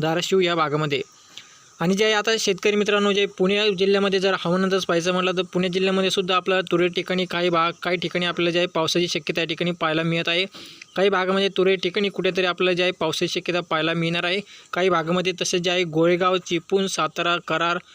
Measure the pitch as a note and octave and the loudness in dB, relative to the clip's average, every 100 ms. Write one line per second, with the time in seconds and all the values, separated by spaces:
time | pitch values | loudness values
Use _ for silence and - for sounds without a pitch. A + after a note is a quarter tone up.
0 | D#3 E3 F3 F#3+ F3 E3+ D3+ D3 D3+ C#3 | -2 0 0 2 2 2 0 0 0 -2
1 | - - - - - - - - E3+ G3 | -4 -12 -20 -20 -20 -20 -20 -4 0 2
2 | G#3+ G#3+ G#3+ A3 G#3 F3+ G#3+ G#3 G#3 G#3 | 2 2 0 0 0 0 0 2 2 2
3 | G3+ G3+ G3 - F#3 G3+ G#3+ F#3 G3 G3 | 2 2 -2 0 0 2 0 0 2 2
4 | G3 F#3+ F#3+ F3+ E3+ F#3 F#3+ F#3+ F#3 E3+ | 2 0 0 0 0 0 2 0 0 0
5 | F3 F3+ F#3 F3+ F#3 F3+ F#3 F3+ F#3+ F#3+ | 0 0 0 -2 -2 -2 -2 0 0 2
6 | F#3+ G3+ F#3 F#3 F3+ F#3 F3 E3+ F3+ F3 | 0 0 0 0 0 -2 0 0 0 -2
7 | E3+ F#3 F3+ F3 F3 E3+ E3 - F3 F3+ | -4 -4 -2 -2 0 2 0 -2 -4 -2
8 | F3 F3+ F3 E3+ F3 E3+ F3+ E3 D#3+ F3 | -2 -4 -4 0 0 0 0 0 0 0
9 | F3 E3+ - E3+ E3 D#3+ F3 F3 D#3+ D#3 | 0 -4 -4 -4 -4 -2 -4 -2 -2 0
10 | E3 E3 E3+ E3+ G3 - - - - - | 0 0 0 0 -2 -8 -20 -20 -10 0
11 | G3 F#3+ F#3 F#3+ G3 F#3+ F#3 F#3+ F3+ G#3 | 2 2 0 0 0 2 2 2 0 -2
12 | G3+ G3 F#3 F3+ F#3 F3 F#3 F3+ F3+ F3+ | -2 0 -2 0 -2 0 0 2 0 0
13 | D#3+ - F3 F#3 F3 F3 F3 D#3+ D#3+ E3 | -2 -2 -2 -2 -2 -4 -2 -2 0 0
14 | E3 F3 E3+ G3 G3+ - - F3+ F#3 E3+ | -2 -2 -2 -4 -6 -16 -8 0 2 2
15 | D#3+ F3+ F3+ F3+ F3 F#3 F3 F3+ F3 D#3 | 2 0 0 -4 -2 -2 0 0 0 2
16 | E3+ F3 F#3 F#3 - E3+ - G3 F#3+ - | 4 4 2 0 0 -4 0 0 0 -2
17 | D#3 - E3+ F3 - D#3+ E3+ F3 - | -2 -2 -2 -2 -2 -2 0 -2 -6